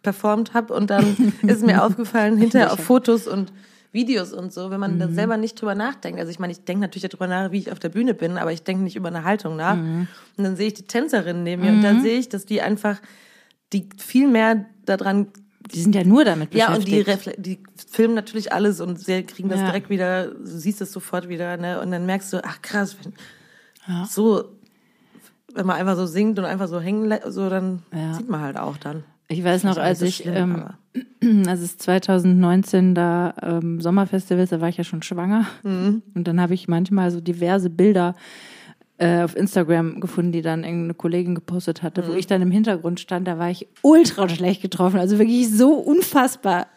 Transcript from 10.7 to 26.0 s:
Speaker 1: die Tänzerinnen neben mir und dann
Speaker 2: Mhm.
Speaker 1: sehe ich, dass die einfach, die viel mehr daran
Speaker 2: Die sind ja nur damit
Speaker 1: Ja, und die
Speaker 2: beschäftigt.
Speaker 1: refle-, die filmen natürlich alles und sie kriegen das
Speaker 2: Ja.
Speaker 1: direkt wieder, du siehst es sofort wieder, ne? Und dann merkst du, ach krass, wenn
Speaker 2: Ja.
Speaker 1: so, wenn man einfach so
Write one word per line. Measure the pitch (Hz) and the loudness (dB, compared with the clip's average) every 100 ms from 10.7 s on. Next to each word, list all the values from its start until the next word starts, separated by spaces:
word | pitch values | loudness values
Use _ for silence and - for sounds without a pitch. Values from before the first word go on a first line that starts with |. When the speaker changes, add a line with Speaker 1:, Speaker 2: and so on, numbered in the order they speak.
Speaker 1:
die | 208 - | -6 -6
Tänzerinnen | 233 302 220 170 175 | -4 0 -2 -2 -6
neben | 170 180 | -6 0
mir | 196 | 4
und | 214 | 4
dann | 208 214 | 6 4
Speaker 2:
Mhm. | |
Speaker 1:
sehe | 285 240 | 4 0
ich, | 247 | -2
dass | 196 | -8
die | - 208 | -4 -2
einfach, | - 208 208 196 - - _ _ _ _ _ | -2 -2 -2 -4 -10 -20 _ _ _ _ _
die | 196 - - | -6 -6 -16
viel | - 254 277 | 0 2 4
mehr | 233 220 226 196 _ | 4 4 2 -4 _
daran | - 190 196 202 202 - _ _ - | -4 -2 0 -2 -2 -10 _ _ -10
Speaker 2:
Die | 165 | 0
sind | 175 | 2
ja | 196 | 4
nur | 180 240 | 6 6
damit | 240 160 156 | 6 2 -2
Speaker 1:
Ja, | 220 226 | 2 2
und | 202 190 | 2 0
die | 202 | 0
Speaker 2:
beschäftigt. | 202 196 - - | 2 -2 -4 -12
Speaker 1:
refle-, | |
die | 190 180 - - - | -10 -12 -14 -20 -8
filmen | - 226 | 0 2
natürlich | 226 208 220 202 | 2 -4 -8 -4
alles | 180 208 170 | 0 0 0
und | 175 175 | -6 -8
sie | - 185 | -4 -4
kriegen | 180 - 190 | -4 -8 -4
das | 190 | 0
Speaker 2:
Ja. | 190 | 0
Speaker 1:
direkt | 190 196 | -2 -4
wieder, | 196 180 185 175 | -2 0 -2 -4
du | - 180 | -10 -14
siehst | 165 165 202 | -6 -6 -4
es | 190 | -8
sofort | 185 - 180 175 | -12 -8 -8 -8
wieder, | 170 175 175 | -8 -6 -6
ne? | 175 180 | -6 -6
Und | 180 | -6
dann | 180 180 | -4 -2
merkst | 190 196 | -4 -4
du, | 185 | -8
ach | - - | -8 -14
krass, | - 208 196 - | -6 -4 -4 -8
wenn | 147 - - - _ _ _ _ - | -20 -20 -20 -20 _ _ _ _ -8
Speaker 2:
Ja. | 175 190 | -8 -6
Speaker 1:
so, | - 220 190 - - _ _ _ _ _ - _ _ _ | 0 2 2 -2 -18 _ _ _ _ _ -20 _ _ _
wenn | 220 185 | -6 -4
man | 160 | -2
einfach | 185 | -2
so | 180 | -2